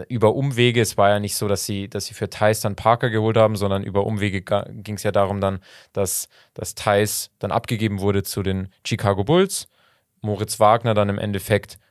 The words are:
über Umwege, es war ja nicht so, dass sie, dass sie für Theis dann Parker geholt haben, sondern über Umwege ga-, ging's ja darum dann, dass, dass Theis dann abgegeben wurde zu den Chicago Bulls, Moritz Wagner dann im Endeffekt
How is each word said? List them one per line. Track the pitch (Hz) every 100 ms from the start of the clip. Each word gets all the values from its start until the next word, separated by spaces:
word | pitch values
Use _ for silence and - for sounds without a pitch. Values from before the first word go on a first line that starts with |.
| -
über | 120 107 -
Umwege, | 139 120 123 120
es | 110 -
war | 101
ja | 104
nicht | 104 -
so, | 107
dass | 98 -
sie, | 101 98
dass | 104 -
sie |
für | - 104
Theis | - 107 110
dann | 110 101
Parker | 110 117 123
geholt | 110 110 110
haben, | 110 107
sondern | 101 98
über | 98 98 101
Umwege | 107 101 95
ga-, | 92 101 98
ging's | 107 104 104
ja | 107
darum | 101 98 101
dann, | 98 95 - - _
dass, | - 95 - - _ _
dass | - - -
Theis | - 101 104 - - _
dann | 98
abgegeben | 101 - 117 110 101
wurde | 98 98
zu | 92 -
den | 98 95 92 _ -
Chicago | 113 104 98 101
Bulls, | 170 190 - - _ _ _ _ _
Moritz | 107 101 104 -
Wagner | 107 113 117
dann | 107 101
im | 101
Endeffekt | 107 101 - 104 - - _